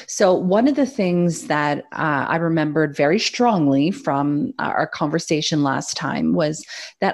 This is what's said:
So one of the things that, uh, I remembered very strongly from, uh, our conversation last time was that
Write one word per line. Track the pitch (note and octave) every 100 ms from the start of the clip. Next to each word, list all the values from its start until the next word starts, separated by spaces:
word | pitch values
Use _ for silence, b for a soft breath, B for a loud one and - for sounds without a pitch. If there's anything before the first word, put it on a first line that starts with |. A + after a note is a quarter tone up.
| -
So | - F#3+
one | F3+ F3+ G#3 C4+
of | D4
the | C4
things | - F#3 F3 F3 D#3+ -
that, | D3+ D3 C#3+ -
uh, | - D#3 C#3 -
I | E3
remembered | E3 E3 D3+ D#3 D3+ C#3+
very | D3 G#3
strongly | - - A#3+ F#3+ C#3+ C#3 D#3
from, | G3 D#3+ C#3 D3 D3 D3 -
uh, | - -
our | D3+
conversation | - D3+ E3 - D3+ D3 D#3
last | C#3+ C3 - -
time | C#3 - D#3+
was | F3 D#3 D#3+ B B B -
that | G3